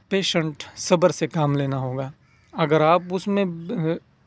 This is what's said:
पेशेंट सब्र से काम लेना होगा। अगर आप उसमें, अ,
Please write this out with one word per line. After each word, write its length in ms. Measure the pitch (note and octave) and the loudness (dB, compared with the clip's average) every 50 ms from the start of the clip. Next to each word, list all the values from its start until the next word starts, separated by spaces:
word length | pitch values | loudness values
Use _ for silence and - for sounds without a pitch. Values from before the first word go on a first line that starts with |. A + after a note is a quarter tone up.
| _ - | _ -4
पेशेंट 520 | G3 G3 E3+ - - E3+ D#3+ D#3+ C#3+ - - - - | -4 -2 -2 0 -2 -2 -2 -2 -8 -10 -16 -18 -14
सब्र 340 | - - - F3+ E3 F3+ E3+ | -8 0 2 2 4 4 4
से 160 | D3 - E3 | 4 2 -4
काम 300 | B2+ - E3 D3 C#3+ C#3+ | -4 0 0 0 2 2
लेना 200 | C#3+ C#3 C3+ C3+ | 0 0 -2 -2
होगा। 360 | C3 C3 B2+ B2+ C3+ C3+ C3+ - _ _ _ _ _ _ _ - | -4 -4 -6 -6 -6 -8 -8 -12 _ _ _ _ _ _ _ -4
अगर 280 | A3+ E3 C#3+ D#3 D#3 | -2 0 2 4 4
आप 300 | D3+ D#3 E3+ F3+ F3+ F3+ | 6 6 4 4 2 -2
उसमें, 320 | F#3 F#3 - G3+ G3 G3+ G3 | -6 -4 -2 0 0 0 0
अ, 520 | F3+ E3+ E3 E3+ F3 B3 E3+ D#3 D#3+ E3+ - _ _ _ _ _ | -2 -4 -8 -8 -8 -6 -4 -2 -2 -4 -4 _ _ _ _ _